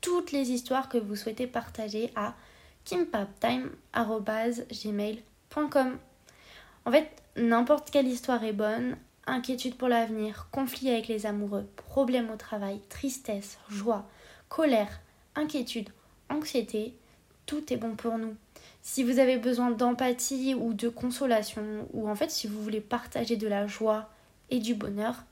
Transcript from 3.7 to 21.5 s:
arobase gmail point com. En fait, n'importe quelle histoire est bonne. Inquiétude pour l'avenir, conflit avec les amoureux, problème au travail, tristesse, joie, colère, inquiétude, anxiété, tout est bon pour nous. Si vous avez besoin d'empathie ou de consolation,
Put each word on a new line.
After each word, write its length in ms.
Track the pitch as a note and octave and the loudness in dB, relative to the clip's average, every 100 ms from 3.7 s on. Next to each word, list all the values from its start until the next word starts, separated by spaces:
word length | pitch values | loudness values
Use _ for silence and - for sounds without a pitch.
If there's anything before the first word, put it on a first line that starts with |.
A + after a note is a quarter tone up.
| - - | -10 -6
arobase 720 | - A3 A3 G3+ A3 A#3 A#3 A#3+ | -2 0 0 -2 -2 -2 -2 -6
gmail 500 | A3 G#3 G3+ G#3 A3 - _ _ | -8 -4 -2 -2 -4 -12 _ _
point 200 | - D4 | -2 2
com. 300 | D4 B3+ B3+ - _ - - - - - - | 4 4 0 -12 _ -20 -20 -20 -20 -20 -8
En 60 | - | 4
fait, 180 | C4 D#4 - - - | 4 4 -10 -14 0
n'importe 540 | A#3 A#3 B3 D4 - | 4 4 6 4 4
quelle 160 | C#4+ C4 | 4 4
histoire 340 | B3 - A#3+ | 0 0 0
est 100 | A3 | 0
bonne. 440 | G3+ G#3+ A3+ B3 - - _ - | 0 0 0 -2 -6 -12 _ -4
Inquiétude 480 | B3+ B3 B3 C4 B3 | -2 -2 -4 -4 -2
pour 100 | B3+ | 2
l'avenir, 600 | A#3 A3+ A3 G#3+ G#3 - | 4 2 0 -4 -6 -6
conflit 400 | - C4+ B3+ C4 | -2 -2 0 0
avec 160 | A#3 A3+ | 0 0
les 200 | A3 G#3+ | -2 0
amoureux, 420 | G#3 G#3 G3+ G3+ - | -2 -2 -2 -6 -14
problème 520 | - - B3+ B3+ A3+ | -4 2 4 2 0
au 40 | A3 | -6
travail, 440 | - G#3+ G3 G3+ - | -6 -4 -4 -6 -10
tristesse, 680 | - C#4 B3+ - G3+ G3+ - - | -6 -6 -6 -6 -6 -6 -16 -10
joie, 400 | G3+ G#3 G#3+ G3+ - - - - | -4 0 0 -2 -18 -20 -20 -10
colère, 520 | - D#4+ A#3 G#3 - - _ _ - | 2 6 6 2 -4 -18 _ _ -4
inquiétude, 540 | D4+ D4+ A#3+ A#3+ G3+ - - _ _ | -2 -2 -4 -6 -8 -14 -20 _ _
anxiété, 680 | D4 D4+ B3+ G#3 G#3+ A3 - - - _ _ - | -4 0 -2 0 -4 -4 -10 -20 -20 _ _ -6
tout 260 | D4 D4+ | -6 -2
est 40 | B3 | -2
bon 180 | A3+ | -2
pour 240 | G#3+ A#3 A3+ | -2 -2 -2
nous. 160 | A3 G#3+ _ - - - | -4 -8 _ -20 -20 -18
Si 200 | - - | -6 0
vous 160 | A#3+ B3+ | 2 6
avez 200 | C4 B3+ | 6 6
besoin 320 | A#3 A#3+ B3 | 2 2 2
d'empathie 840 | A3+ B3 B3 C4 A#3+ - C4+ C4 | 4 2 4 2 0 -2 0 0
ou 200 | C4 A#3 | 0 0
de 140 | G#3 A#3 | 0 -2
consolation, 1000 | A#3 B3 B3 C4+ A3+ G#3 | -2 -4 0 4 4 2